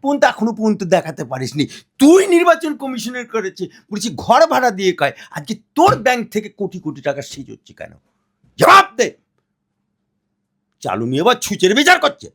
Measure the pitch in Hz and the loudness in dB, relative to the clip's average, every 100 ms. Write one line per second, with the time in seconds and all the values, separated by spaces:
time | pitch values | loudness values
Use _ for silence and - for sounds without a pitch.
0 | 269 285 277 - 220 220 214 196 185 175 | -2 0 0 0 -4 -2 -2 -2 0 0
1 | 160 147 139 131 127 147 135 - _ _ | 0 -10 -10 -8 -6 -4 -6 -6 _ _
2 | 277 370 392 339 349 330 339 302 269 254 | 6 6 6 2 4 2 -2 -8 -8 -8
3 | 226 247 240 220 190 185 180 _ _ 202 | -8 -10 -6 -6 -6 -10 -14 _ _ -8
4 | 214 147 - 247 330 262 247 190 190 175 | -8 -10 0 4 4 2 0 0 -2 -2
5 | 139 - - - 147 220 _ - 370 - | -4 -4 -16 -16 -12 -12 _ 2 2 4
6 | 226 247 220 214 214 _ 190 185 156 139 | 0 -2 -4 -8 -8 _ -8 -8 -12 -8
7 | 143 139 131 - 123 110 _ - - - | -8 -8 -10 -16 -18 -20 _ -20 -20 -20
8 | _ _ _ _ _ - - 392 381 - | _ _ _ _ _ 0 4 6 4 -2
9 | 214 - _ _ _ _ _ _ _ _ | -4 -4 _ _ _ _ _ _ _ _
10 | _ _ _ _ _ _ _ _ 123 98 | _ _ _ _ _ _ _ _ -8 -6
11 | 117 131 190 247 - 190 185 214 302 359 | -4 0 0 0 -4 -2 0 2 4 4
12 | 294 - - | 2 -4 -20